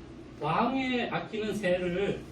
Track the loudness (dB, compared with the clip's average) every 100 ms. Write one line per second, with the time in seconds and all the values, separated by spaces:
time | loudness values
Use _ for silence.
0 | -16 -16 -14 -6 0 4 4 2 2 0
1 | 0 -2 -4 -4 -2 0 2 2 2 0
2 | 0 -2 -6